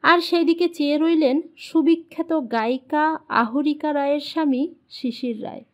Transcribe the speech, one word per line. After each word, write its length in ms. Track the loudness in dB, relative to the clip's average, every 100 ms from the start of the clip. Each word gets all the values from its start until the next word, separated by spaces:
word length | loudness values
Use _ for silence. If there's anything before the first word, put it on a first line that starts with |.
আর 180 | 4 2
সেই 260 | 4 0 2
দিকে 240 | 2 0
চেয়ে 280 | 0 0 2
রইলেন 440 | 2 4 4 2 -4 _
সুবিখ্যাত 760 | -4 0 2 2 0 -10 -4 -2 -2
গায়িকা 680 | -2 -2 -4 _ 0 0 -2 _
আহরিকা 680 | 0 0 0 -2 -2 -2
রায়ের 260 | -2 0 -2
স্বামী 560 | -2 -2 0 0 -2 -8 _
শিশির 540 | -8 -8 -6 -6 -6
রায় 200 | -8 -12 -18